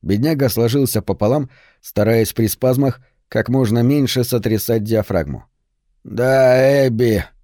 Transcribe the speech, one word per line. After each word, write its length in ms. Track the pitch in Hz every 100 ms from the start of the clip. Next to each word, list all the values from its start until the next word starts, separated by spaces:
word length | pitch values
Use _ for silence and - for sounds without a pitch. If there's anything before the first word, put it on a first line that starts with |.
Бедняга 460 | - 101 139 156 131
сложился 540 | 110 117 135 131 110
пополам, 480 | - 92 107 143 135 _ _ _
стараясь 520 | - - 104 113 107
при 140 | - 110
спазмах 540 | - 127 127 139 - _ _ _
как 200 | 113 110
можно 320 | 131 120 113
меньше 440 | 120 147 131 131
сотрясать 600 | 123 123 107 107 - 113
диафрагму. 600 | 104 110 101 92 71 65 - _ _ _ _ _
Да, 840 | - - 127 135 127 127 135 139 131
Эбби! 380 | 113 120 104 - _